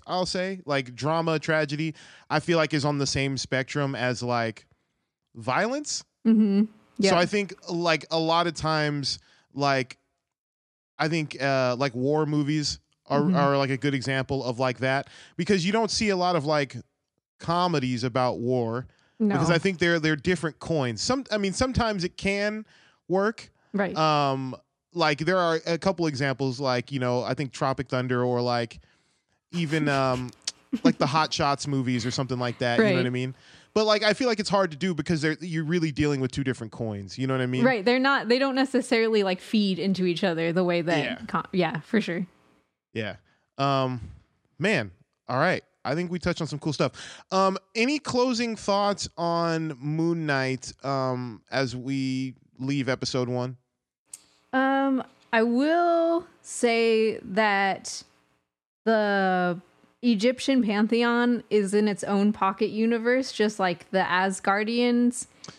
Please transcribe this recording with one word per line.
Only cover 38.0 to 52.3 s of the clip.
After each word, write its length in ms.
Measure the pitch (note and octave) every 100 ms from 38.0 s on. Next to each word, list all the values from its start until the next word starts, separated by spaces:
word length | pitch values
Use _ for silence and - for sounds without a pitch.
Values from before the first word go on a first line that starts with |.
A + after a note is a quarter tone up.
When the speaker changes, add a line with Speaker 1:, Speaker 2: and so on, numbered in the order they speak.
| C4+ C4+ G#3
Speaker 2:
they 120 | B3+
don't 160 | C4+ C4
necessarily, 680 | C4 B3 - A#3 A3+ A3
like, 180 | F#3+ F#3
feed 380 | - A3 G3+ F3
into 300 | F#3+ F3+ F3+
each 160 | D#3+
other 280 | G3 D#3+ E3
the 120 | E3+
way 180 | F3 F3
that 160 | E3 D#3+
Speaker 1:
Yeah. 140 | B2+ - A3+
Speaker 2:
com-, 180 | - -
yeah, 260 | F#3+ D#3+ D#3
for 200 | - G#3
sure. 240 | G3 F3 F3+ _ _ _ _ _ _
Speaker 1:
Yeah. 240 | A2+ G#2+ G2 _ _ _ -
Um, 420 | C#3 C3+ C3 B2 - - _ _ _ -
man. 320 | F#3 F3+ G2+ F2 _ _ -
All 80 | B2
right. 260 | F3 C3 - _ -
I 80 |
think 160 | D3+ F3
we 80 | F3
touched 240 | F3 E3
on 60 | D#3+
some 100 | D3
cool 160 | D#3+
stuff. 200 | C#3 C3 - - - -
Um, 260 | F#3+ F#3+ F#3+ - A3+
any 240 | A#3+ D4
closing 560 | - B3 C4 A#3 A#3+ A3
thoughts 520 | - G3+ G3+ G3+ - -
on 600 | E3+ E3+ E3+ E3 D#3+ B2+
Moon 460 | D3 D#3 E3 E3+ D3+
Knight, 480 | C#3 C3 C3 - -
um, 600 | C3 C#3 C3 B2+ B2 G2+ -
as 240 | B2+ C3 B2
we 580 | B2+ C#3 C3 C3 C3